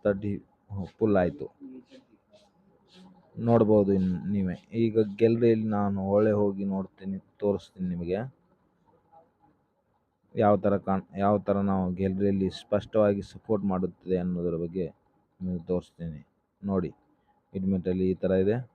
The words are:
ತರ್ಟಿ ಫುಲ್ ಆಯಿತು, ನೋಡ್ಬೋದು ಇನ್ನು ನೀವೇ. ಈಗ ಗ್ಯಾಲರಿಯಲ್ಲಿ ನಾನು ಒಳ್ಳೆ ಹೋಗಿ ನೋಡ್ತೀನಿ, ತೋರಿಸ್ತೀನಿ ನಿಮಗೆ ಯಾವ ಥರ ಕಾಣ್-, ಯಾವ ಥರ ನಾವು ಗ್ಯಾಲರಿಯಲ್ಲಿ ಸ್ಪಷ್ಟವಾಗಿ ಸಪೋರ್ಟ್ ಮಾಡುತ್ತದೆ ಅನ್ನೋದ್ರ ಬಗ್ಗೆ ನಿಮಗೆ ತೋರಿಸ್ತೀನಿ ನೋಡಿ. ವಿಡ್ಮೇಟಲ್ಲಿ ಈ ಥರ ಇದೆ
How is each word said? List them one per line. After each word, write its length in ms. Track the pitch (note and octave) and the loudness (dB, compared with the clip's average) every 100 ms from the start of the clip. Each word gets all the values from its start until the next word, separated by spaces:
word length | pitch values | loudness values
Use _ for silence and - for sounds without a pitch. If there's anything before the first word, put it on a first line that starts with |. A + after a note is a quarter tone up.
ತರ್ಟಿ 280 | G#2 G2+ G#2 G2+ _ _ _ G2 F2 _ | 0 -2 -2 -6 _ _ _ -10 -10 _
ಫುಲ್ 220 | A2 G2 | 2 4
ಆಯಿತು, 240 | F2 D#2+ - _ - C4 _ C4 _ A3 _ G#3 G#3 _ _ _ _ - - - _ - A2+ | 2 -2 -14 _ -20 -20 _ -20 _ _ _ _ _ _ _ _ _ -20 -20 -20 _ -6 4
ನೋಡ್ಬೋದು 440 | A#2 G#2+ G#2+ G2 G2 | 4 6 6 6 4
ಇನ್ನು 180 | F#2 F2+ F#2 | 2 0 -2
ನೀವೇ. 240 | G2+ F#2 E2+ _ A2+ | -2 -2 -6 _ -2
ಈಗ 200 | A2+ G#2+ G#2+ G2+ | 0 2 0 2
ಗ್ಯಾಲರಿಯಲ್ಲಿ 480 | A2+ A#2 A#2 A2+ A2 G#2 | 2 4 4 2 0 0
ನಾನು 300 | G#2 G2 F#2+ | 0 -2 0
ಒಳ್ಳೆ 180 | G2+ G#2+ G#2 | 2 4 2
ಹೋಗಿ 260 | G2+ G2 G2 | 0 -2 -4
ನೋಡ್ತೀನಿ, 440 | F#2+ F#2 _ F#2+ G2 _ _ | -4 -6 _ -10 -10 _ _
ತೋರಿಸ್ತೀನಿ 460 | G#2 G2 - - F#2 | -2 -2 -6 -8 -6
ನಿಮಗೆ 240 | F2 E2+ F#2 B2+ _ _ _ _ _ _ _ _ - _ _ _ _ _ _ _ _ _ _ _ | -4 -4 -4 -4 _ _ _ _ _ _ _ _ -20 _ _ _ _ _ _ _ _ _ _ _
ಯಾವ 200 | - G#2+ G2+ | 0 2 4
ಥರ 120 | G2+ G2 - | 2 0 0
ಕಾಣ್-, 200 | F#2+ - F#2 | -4 -4 -2
ಯಾವ 120 | G2 G#2 F#2+ | 0 0 0
ಥರ 120 | G2+ G2+ | -2 0
ನಾವು 140 | F#2+ F#2 F2+ | -2 -2 -2
ಗ್ಯಾಲರಿಯಲ್ಲಿ 480 | G2 F#2+ G2+ G2 F#2+ - | -4 0 0 0 -2 -4
ಸ್ಪಷ್ಟವಾಗಿ 600 | - G#2 - A2 G#2 G2+ F#2 | -4 -4 -2 0 2 0 -6
ಸಪೋರ್ಟ್ 320 | - - A2 G2 | -18 -4 -2 0
ಮಾಡುತ್ತದೆ 460 | F#2 F#2 - F2 F#2 | -2 -2 -6 -4 -2
ಅನ್ನೋದ್ರ 340 | F2+ F2+ F2 E2 | -2 -4 -4 -4
ಬಗ್ಗೆ 240 | E2+ F2+ E2+ - _ _ _ _ | -6 -6 -8 -10 _ _ _ _
ನಿಮಗೆ 220 | F#2 F2+ E2 | -8 -8 -4
ತೋರಿಸ್ತೀನಿ 500 | F2+ - _ E2 D2 - _ _ _ | -6 -6 _ -12 -12 -18 _ _ _
ನೋಡಿ. 300 | G2 G2 E2 - _ _ _ _ _ | -4 -2 -2 -10 _ _ _ _ _
ವಿಡ್ಮೇಟಲ್ಲಿ 520 | G2 F#2+ F#2+ F2+ F#2 F#2+ | -6 -2 -2 -2 0 0
ಈ 60 | F#2 | 0
ಥರ 100 | F#2 F#2+ | 2 2
ಇದೆ 140 | F#2+ A#2 B2+ | 2 0 -4